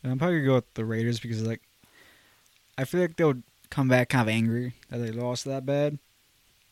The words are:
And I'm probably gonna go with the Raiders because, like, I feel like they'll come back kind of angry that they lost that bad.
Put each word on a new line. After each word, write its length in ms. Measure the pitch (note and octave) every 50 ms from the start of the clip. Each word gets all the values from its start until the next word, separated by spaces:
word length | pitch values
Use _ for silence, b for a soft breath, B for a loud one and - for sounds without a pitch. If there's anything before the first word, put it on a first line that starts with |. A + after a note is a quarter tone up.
| -
And 80 | C3
I'm 60 | B2+
probably 200 | C3 D#3 F3+ F3 D#3+
gonna 80 | C#3
go 80 | C3+ C3
with 180 | B2 - _ _
the 100 | - A2+
Raiders 340 | A2 A2+ A2+ A2+ A#2+ A#2+ A2+
because, 220 | - A#2 A#2 A2 A2
like, 180 | A2+ A#2 C3 _ _ _ _ b b b b b b b b b b b b b b b _ _ _ _
I 60 | - C3+
feel 160 | - - F3+
like 140 | F3+ E3+ E3
they'll 260 | - E3+ D3+ C3+ B2 - _ _ _ _ _
come 180 | - D3 C3+
back 220 | C3 B2+ B2 B2 -
kind 120 | - C3 A#2
of 100 | G#2+ A2
angry 400 | A2+ A2+ A2+ A2+ A#2+ B2 B2 A#2+ _ - _
that 80 | C3
they 140 | A#2+ A#2+ A2+
lost 340 | A2 A#2 B2 B2 B2 B2 -
that 200 | C#3 C3+ C3+ C3
bad. 320 | C3+ C#3 C#3+ D3 D3 D3 C#3+ _ _ _ _ _ _ _ _ _ _ _ _ _ _